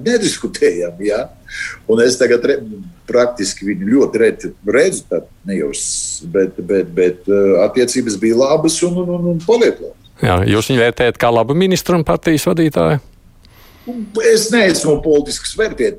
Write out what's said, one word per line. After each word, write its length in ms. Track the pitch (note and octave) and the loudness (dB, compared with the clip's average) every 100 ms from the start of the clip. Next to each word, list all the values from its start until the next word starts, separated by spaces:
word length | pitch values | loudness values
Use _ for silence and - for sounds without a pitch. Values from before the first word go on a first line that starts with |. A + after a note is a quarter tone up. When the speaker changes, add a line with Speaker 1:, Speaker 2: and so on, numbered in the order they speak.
| C#3+ | -2
Speaker 1:
nediskutējam, 920 | A#3+ E3+ - A2 - - F2 F2 E2+ | 0 0 -4 -8 0 0 0 -6 -4
ja? 220 | G#2 G#2 - - - - - - - | -4 -4 -6 -14 -16 -12 -12 -8 0
Un 120 | A2+ | 2
es 140 | B2 B2 | 4 4
tagad 260 | A#2+ A#2+ C#3 | 2 2 0
re-, 140 | C#3 A2 G2+ F2+ - - | -2 -4 -14 -16 -18 -2
praktiski 580 | A#2+ B2 - F#2+ - G2 | 0 0 -2 -8 -6 -6
viņu 200 | F#2 G2 | -4 2
ļoti 320 | C#3 A#2 A2 | 2 2 2
reti 320 | A2+ - F2+ - | 2 0 -8 -10
redzu, 440 | G2+ A#2+ F#3 - - | -2 2 2 -2 -6
tad 180 | E2+ - _ - | -6 -6 _ -6
ne 120 | F2+ | -4
jau 140 | C#2+ | -4
s-, 480 | - - - - - | -6 -8 -8 -8 -10
bet, 340 | E2 F#2+ F#2 - | -4 0 0 -2
bet, 320 | F2 G2 E2+ | -2 -2 0
bet, 320 | F2 F2+ - - | 0 0 0 -2
eh, 320 | G2+ G2 F2+ | 2 4 4
attiecības 600 | G2+ B2+ A#2+ B2+ A2+ G2 | 2 2 0 -2 -4 -2
bija 180 | A2 A#2 | 0 2
labas 380 | C3+ D#3 D#3+ - | 2 2 0 0
un, 200 | F3 F3 | -2 -2
un, 120 | F3 F3 | -4 -4
un, 120 | F3 | -2
un 100 | E3 | -2
paliek 340 | - A#3+ F3 - | 0 2 2 0
labas. 360 | - - - - | -10 -18 -18 -4
Speaker 2:
Jā, 160 | - F2+ | 0 2
jūs 260 | F#2+ G#2 G#2+ | 2 0 2
viņu 160 | B2+ A#2+ | 2 2
vērtējat 320 | - B2 - | 2 0 2
kā 140 | A#2+ | 2
labu 240 | A2+ A2+ D#3 | 2 2 0
ministru 400 | F#3+ F3 - F3 | 2 0 0 0
un 80 | D3+ | 0
partijas 380 | E3+ F3 D#3 F3 | 0 0 0 0
vadītāju? 540 | E3+ D#3+ F3 E3 D3 - - - - - - - - - B3 G3+ A3 | 0 0 2 2 0 -4 -20 -20 -20 -20 -20 -20 -18 -12 -10 -8 0
Speaker 1:
Es 260 | A3+ A3 - | 4 4 2
neesmu 520 | A#3 F#3+ E3 - D3 | 2 2 2 0 0
politisks 560 | D#3+ D3 D3 - - - | 4 2 2 -6 -8 -4
vērtē-, 400 | A3 - A2 | -4 -2 -4